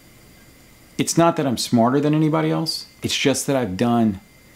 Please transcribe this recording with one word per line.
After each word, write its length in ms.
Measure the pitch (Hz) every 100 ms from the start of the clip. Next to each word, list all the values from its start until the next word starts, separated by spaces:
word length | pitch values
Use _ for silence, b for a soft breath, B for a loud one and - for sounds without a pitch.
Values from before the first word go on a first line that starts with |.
| _ _ - _ - _ _ _ _ -
it's 180 | 127 -
not 200 | 170 165
that 100 | 139
I'm 100 | 113
smarter 420 | - 120 117 139
than 160 | 147
anybody 360 | 151 156 160 156
else. 360 | 160 160 - - -
It's 140 | - -
just 300 | 143 127 -
that 100 | 135
I've 220 | 113 92
done 420 | 120 117 110 95 - _ b